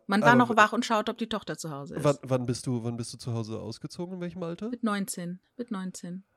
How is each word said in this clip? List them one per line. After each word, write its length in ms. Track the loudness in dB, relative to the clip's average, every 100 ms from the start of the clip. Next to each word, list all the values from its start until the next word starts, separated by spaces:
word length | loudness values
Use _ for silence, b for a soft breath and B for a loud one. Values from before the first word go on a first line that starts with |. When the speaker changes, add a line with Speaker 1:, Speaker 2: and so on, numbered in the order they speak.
| 0
Speaker 1:
Man 160 | 4
war 80 | 8
Speaker 2:
aber 80 | 8
Speaker 1:
noch 120 | 6
Speaker 2:
w- 40 | 6
Speaker 1:
wach 160 | 6
und 120 | 4 0
schaut, 240 | 0 0
ob 80 | -4
die 120 | -4
Tochter 280 | -6 -6 -8
zu 140 | -6
Hause 240 | -8 -8 0
ist. 80 |
Speaker 2:
wann, 140 | 2 2
wann 240 | 2 0 0
bist 220 | -2 -2
du, 160 | -2
wann 140 | -2 -4
bist 160 | -6
du 40 | -8
zu 160 | -4
Hause 260 | -4 -4 -6
ausgezogen? 560 | -8 -8 -10 -8 -8 -6
In 60 |
welchem 220 | -8 -6
Alter? 260 | -6 -6 -6
Speaker 1:
Mit 140 | -2
neunzehn, 560 | 0 0 -2 -6 -8 -8 _ -12
mit 140 | -8
neunzehn. 520 | -6 -6 -8 -10 -12 -14